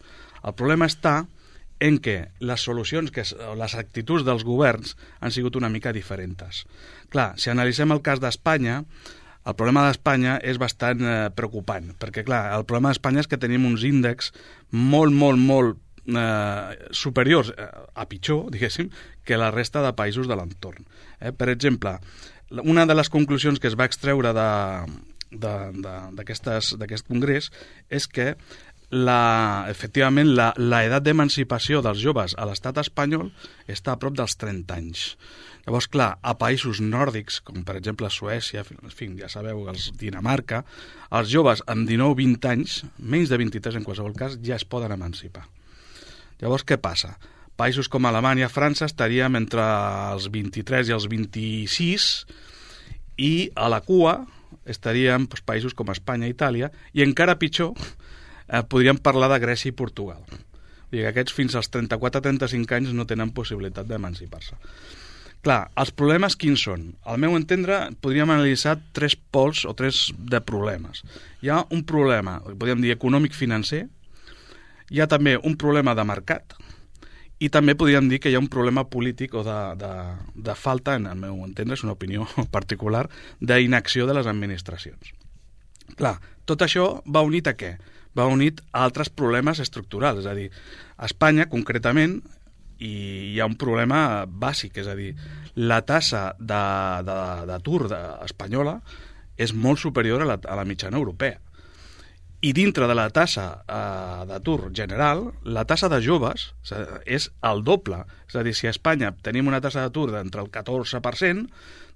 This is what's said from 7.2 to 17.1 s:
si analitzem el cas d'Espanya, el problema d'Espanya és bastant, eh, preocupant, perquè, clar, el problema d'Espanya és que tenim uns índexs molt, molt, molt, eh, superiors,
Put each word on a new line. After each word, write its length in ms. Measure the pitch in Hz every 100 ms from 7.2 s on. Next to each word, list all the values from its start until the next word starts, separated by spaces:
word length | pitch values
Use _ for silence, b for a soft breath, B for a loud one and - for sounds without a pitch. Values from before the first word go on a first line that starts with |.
| 110 -
si 120 | 120
analitzem 400 | 123 123 120 151
el 120 | 151
cas 180 | 151 135
d'Espanya, 640 | 127 - 165 156 120 127 151 B B B B B -
el 80 | 101
problema 300 | 113 139 143
d'Espanya 500 | 123 147 135 127 131
és 140 | 127 123
bastant, 400 | 123 - 123 123
eh, 300 | 120 113 107
preocupant, 580 | 98 113 110 92 98 85 87
perquè, 260 | 104 104 110
clar, 160 | 120 104 104
el 100 | 110
problema 220 | 120 139
d'Espanya 300 | 127 139 139
és 60 | 147
que 100 | 131
tenim 240 | 123 123
uns 200 | 127 113 131
índexs 480 | 143 123 123 - b b b b
molt, 440 | 117 131 147 156 143
molt, 240 | 143 127
molt, 380 | 131 135 120 101 - - -
eh, 800 | 120 113 107 104 101 95 - -
superiors, 640 | - 143